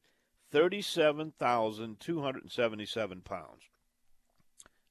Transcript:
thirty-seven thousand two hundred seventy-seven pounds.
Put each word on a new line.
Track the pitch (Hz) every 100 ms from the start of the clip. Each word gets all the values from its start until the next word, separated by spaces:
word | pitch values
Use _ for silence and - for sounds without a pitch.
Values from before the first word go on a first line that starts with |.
| _ _ _ _ _
thirty-seven | 143 175 202 190 175 151 147 156 -
thousand | 135 120 110 107 113 107
two | - 170
hundred | 139 131 -
seventy-seven | - 120 107 104 117 104 92
pounds. | - 92 69 57 _ _ _ _ _ _ _ _ _ - - _ _